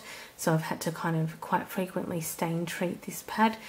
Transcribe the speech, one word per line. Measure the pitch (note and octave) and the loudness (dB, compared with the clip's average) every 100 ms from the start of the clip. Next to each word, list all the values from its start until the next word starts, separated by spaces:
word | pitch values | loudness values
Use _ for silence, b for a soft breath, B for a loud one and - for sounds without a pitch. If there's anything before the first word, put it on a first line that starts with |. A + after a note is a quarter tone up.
| B B B - | B B B -2
So | - | 4
I've | D#3+ | 4
had | D#3+ - | 2 -2
to | E3+ | -2
kind | E3 E3+ E3 | -2 0 2
of | D#3+ - | 0 -2
quite | - F#3 - | -2 -2 0
frequently | - F#3 F#3 - F3+ | -2 -2 -2 -2 -2
stain | D#3+ - E3+ E3 E3+ | -2 -2 0 0 0
treat | - F3 - | 0 -2 -2
this | - - - | -8 -10 -2
pad, | - A3 A3 | 4 4 4